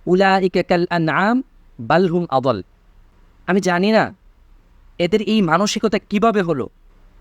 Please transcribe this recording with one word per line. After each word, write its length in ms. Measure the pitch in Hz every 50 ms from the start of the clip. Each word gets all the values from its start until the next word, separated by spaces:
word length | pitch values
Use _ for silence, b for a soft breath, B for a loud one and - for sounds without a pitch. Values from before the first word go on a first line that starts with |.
| -
উলাইকা 560 | 165 180 185 196 190 190 196 190 180 - 180 175
কাল 240 | - 185 170 175 -
আনআম 460 | 175 170 160 156 139 160 190 214 240 262 269 _ _ - _ - _ -
বাল 240 | 117 113 156 170 190 170
হুম 180 | 165 180 170 -
আদাল।" 280 | 135 135 123 135 117 95 90 _ _ _ _ _ _ _ - _ _ _ _ _ _ _ -
আমি 140 | - 180 202
জানি 300 | 180 185 175 175 190 214 220
না 120 | 208 151 107 - _ _ _ _ _ _ _ - _ _ _ _ _ _ - - -
এদের 240 | 175 165 214 214 214
এই 200 | 190 214 220 190
মানসিকতা 560 | 160 156 175 208 202 - 208 - 208 220 196
কিভাবে 440 | - - 202 202 214 233 196 208 180
হলো, 260 | 165 160 131 104 - _ _ _ - _ _ _ - _ -